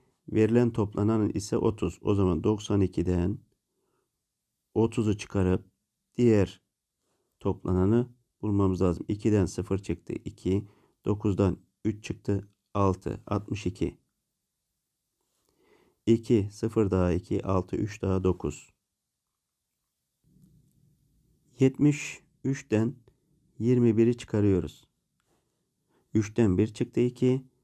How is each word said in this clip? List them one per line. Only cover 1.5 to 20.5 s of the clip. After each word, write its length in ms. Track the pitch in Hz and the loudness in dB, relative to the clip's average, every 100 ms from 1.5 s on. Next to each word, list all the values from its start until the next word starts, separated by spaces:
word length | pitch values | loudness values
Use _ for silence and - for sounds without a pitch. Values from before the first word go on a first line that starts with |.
| 117 | -2
otuz. 420 | 107 110 85 - | -2 -2 -6 -2
O 120 | - | 0
zaman 300 | 98 92 82 | 2 2 2
doksan 360 | 107 107 - 104 | 0 -2 -2 0
ikiden 580 | 92 - 90 90 90 123 _ _ _ _ _ _ _ _ _ _ _ _ _ | 0 -2 -2 0 -2 -4 _ _ _ _ _ _ _ _ _ _ _ _ _
otuzu 440 | 104 113 120 107 104 | -2 0 0 -2 -4
çıkarıp 460 | - 101 92 92 - _ _ _ _ - | -4 -2 0 -2 -4 _ _ _ _ 0
diğer 440 | 120 104 95 - _ _ _ _ _ _ _ _ | 4 4 2 -4 _ _ _ _ _ _ _ _
toplananı 680 | 98 90 - 92 98 117 123 _ _ _ | -6 -4 -2 0 2 2 0 _ _ _
bulmamız 400 | 104 101 95 92 | -2 0 0 2
lazım. 220 | 92 82 - | 0 -2 -6
İkiden 380 | 104 113 104 85 | -4 0 2 0
sıfır 320 | - 90 98 | -4 -6 -6
çıktı. 340 | - 85 - - | -6 -10 -10 -12
İki. 440 | - - 90 101 107 _ _ _ | -12 -8 -4 -2 -4 _ _ _
Dokuzdan 540 | 104 101 104 92 95 87 _ _ | -6 -2 -2 0 0 -2 _ _
üç 200 | 110 107 | -8 -6
çıktı. 440 | - - - 101 101 _ _ | -10 -8 -4 -4 -6 _ _
Altı. 460 | 101 98 92 - 52 - | 0 0 0 -6 -10 -6
Altmış 400 | 101 101 101 90 | -6 -4 -6 -6
iki. 320 | - 80 - _ _ _ _ _ _ _ _ _ _ _ _ _ _ _ _ _ _ _ _ - | -4 -6 -6 _ _ _ _ _ _ _ _ _ _ _ _ _ _ _ _ _ _ _ _ 0
İki, 420 | 113 110 113 101 | 0 2 0 0
sıfır 380 | - 113 113 98 | -6 -4 -2 0
daha 220 | 95 90 | 2 2
iki, 340 | 85 - 98 - | 0 -2 -4 -2
altı, 300 | 95 87 - | -2 -2 -6
üç 260 | 104 - | -6 -6
daha 220 | 95 95 | -4 0
dokuz. 480 | 92 90 76 - - _ _ _ _ _ _ _ _ _ _ _ _ _ _ _ _ _ _ | 0 -2 -6 -10 -16 _ _ _ _ _ _ _ _ _ _ _ _ _ _ _ _ _ _